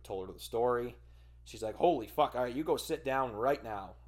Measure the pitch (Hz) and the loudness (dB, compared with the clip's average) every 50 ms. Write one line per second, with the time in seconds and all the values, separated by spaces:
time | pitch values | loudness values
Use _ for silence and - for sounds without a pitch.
0 | - - 101 95 95 95 90 - - - 117 113 120 123 120 120 123 120 117 - | -10 -8 -6 -6 -6 -8 -10 -14 -10 -4 0 2 4 4 2 2 0 -4 -8 -14
1 | - - - - - - - - - - - 107 110 107 110 - - 180 165 123 | -20 -20 -20 -20 -20 -20 -20 -20 -18 -16 -10 -6 -6 -6 0 4 4 4 4 4
2 | 110 - - 151 147 127 - 123 123 123 120 143 156 170 151 117 - - 156 - | -2 -2 4 4 4 4 4 0 -2 0 -2 -2 0 2 0 0 2 -4 -4 -2
3 | - 135 131 135 131 120 104 104 120 135 143 - 113 113 104 98 95 90 - - | 0 0 2 2 0 0 -2 0 2 2 2 0 -2 -8 -6 -6 -8 -10 -14 -18
4 | - | -20